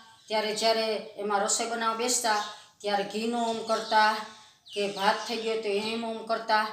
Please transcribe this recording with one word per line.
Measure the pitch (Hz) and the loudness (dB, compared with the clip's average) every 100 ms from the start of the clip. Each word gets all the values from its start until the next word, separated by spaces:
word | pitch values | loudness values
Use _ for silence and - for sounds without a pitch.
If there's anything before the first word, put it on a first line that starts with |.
| - - - | -18 -20 -4
ત્યારે | 214 214 214 | -2 0 2
જ્યારે | 226 220 220 208 - - | 2 2 2 -2 -6 -6
એમાં | 208 202 | -2 0
રસોઈ | 214 - 226 | 2 0 -2
બનાવવા | 226 226 220 | -2 -2 0
બેસતા, | 247 247 226 214 208 - - - | 0 0 2 0 -2 -8 -18 -10
ત્યારે | 202 202 | -2 -2
ઘીનો | 190 214 226 240 | -2 -2 -2 0
હોમ | 226 226 | 0 -2
કરતા | 214 220 - 214 214 220 - - - _ - | 0 -2 2 6 6 4 -4 -14 -20 _ -10
કે | 208 202 | -4 -2
ભાત | 190 202 220 - | 0 2 2 0
થઈ | 226 | -4
ગયો | 220 220 | -2 -2
તો | 214 | 0
એમ | 202 220 226 233 | -2 -2 -4 -4
હોમ | 220 220 | -6 -4
કરતા. | 226 - 214 214 | -4 2 2 2